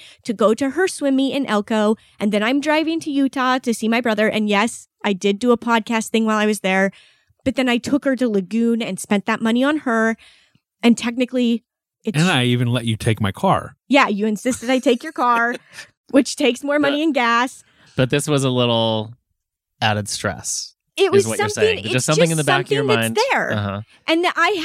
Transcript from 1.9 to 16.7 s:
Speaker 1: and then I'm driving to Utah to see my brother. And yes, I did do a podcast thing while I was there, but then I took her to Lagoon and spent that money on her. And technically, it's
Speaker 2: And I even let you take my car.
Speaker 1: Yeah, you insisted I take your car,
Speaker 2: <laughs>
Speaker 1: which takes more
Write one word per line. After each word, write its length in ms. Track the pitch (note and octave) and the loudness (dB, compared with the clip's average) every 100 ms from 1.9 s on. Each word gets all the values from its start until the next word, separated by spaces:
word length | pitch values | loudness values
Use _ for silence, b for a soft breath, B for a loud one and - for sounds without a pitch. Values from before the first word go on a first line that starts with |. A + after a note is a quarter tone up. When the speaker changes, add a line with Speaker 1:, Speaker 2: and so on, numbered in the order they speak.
| A3 b b | 0 b b
Speaker 1:
and 120 | G3+ | -2
then 100 | G#3 | 0
I'm 180 | A3 C#4+ | 0 0
driving 380 | D4+ D4+ D#4+ E4 | 0 0 0 -4
to 100 | D#4+ | -2
Utah 460 | C#4 C4+ C#4 B3+ B3+ | 0 0 0 0 0
to 140 | B3 | -2
see 160 | A3 A3 | -2 0
my 120 | A#3 | 0
brother. 260 | A#3+ G#3+ G#3+ | 0 0 0
And 180 | A3 G#3+ | 0 0
yes, 400 | G3+ A#3 - - _ | 2 0 -4 -18 _
I 80 | G#3 | -4
did 240 | F#3+ G3+ G3+ | 0 -2 0
do 140 | B3 | 2
a 40 | A#3+ | 2
podcast 500 | A#3+ A#3 G#3+ A3+ - | 2 -2 0 -4 -2
thing 180 | A3+ A3 | 0 0
while 120 | G#3+ | 0
I 60 | G#3+ | 0
was 140 | G#3 | 0
there, 300 | F#3+ F#3+ G3 b b b b _ | 0 0 0 b b b b _
but 100 | C4+ | -4
then 140 | B3+ B3+ | -2 0
I 100 | A#3+ | 0
took 260 | B3 C4+ | 0 -2
her 120 | C#4 B3 | 0 0
to 120 | B3 | 0
Lagoon 540 | G3+ F3+ A3+ A#3 A3+ | 0 -2 0 0 0
and 160 | A3+ F#3 | -4 -8
spent 240 | - G3+ A3+ | -2 -2 0
that 140 | G#3+ | 0
money 220 | A3+ A#3+ | 0 2
on 140 | C4+ D4+ | 2 0
her. 380 | B3+ A3+ A3+ A3+ b b b b _ _ | 0 0 0 -2 b b b b _ _
And 160 | A#3 A3+ | 2 2
technically, 680 | A#3+ A#3+ B3 B3+ A#3 A#3 - _ _ _ | 0 -4 -2 0 0 0 -6 _ _ _
it's 160 | - C#3+ | -6 0
Speaker 2:
And 100 | F3+ | 2
I 160 | C#3+ | 2
even 240 | B2 B2 A#2+ | 2 2 0
let 160 | B2 | 0
you 120 | A#2 A2 | -2 -2
take 240 | A#2 A2 | 0 0
my 100 | G2 | -2
car. 440 | - F#3+ G#2+ - - _ | 0 0 0 -2 -16 _
Speaker 1:
Yeah, 200 | C#4 G3+ | 2 2
you 180 | G3+ G#3+ | 0 -2
insisted 420 | G#3 B3+ A#3+ A#3 | -2 -4 -4 -2
I 100 | C4 | 0
take 220 | C4 A#3+ | 2 0
your 80 | D#4+ | -2
car, 420 | D#4+ B3 A#3 A#3 B3+ B B | -4 0 0 0 -4 B B
Speaker 2:
<laughs> 280 | B _ _ | B _ _
Speaker 1:
which 240 | C4+ A#3+ | 2 2
takes 300 | - A#3+ A#3+ | 0 -2 0
more 160 | C#4+ | -2